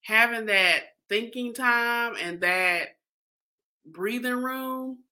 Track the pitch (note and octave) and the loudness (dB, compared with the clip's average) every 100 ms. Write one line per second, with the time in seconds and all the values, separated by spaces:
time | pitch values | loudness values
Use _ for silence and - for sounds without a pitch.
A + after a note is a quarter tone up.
0 | - A3 A#3 A#3 G#3+ G3 F#3 D#3 - _ | 2 4 4 2 2 4 4 2 -2 _
1 | _ G#3 A#3 B3+ A#3+ A3+ B3 A#3 A#3 A#3 | _ -4 -2 -8 -8 -2 0 2 2 0
2 | A#3 G3+ F3 E3+ F3+ F#3 F3+ E3+ D3 _ | -2 -4 -8 0 2 4 2 0 -4 _
3 | _ _ _ _ _ _ _ _ D3+ E3 | _ _ _ _ _ _ _ _ -20 -6
4 | G3 A#3+ B3 B3 B3+ C4 C4 C4 C4 B3+ | -4 -2 -2 -2 -4 -4 -6 -6 -8 -12
5 | _ | _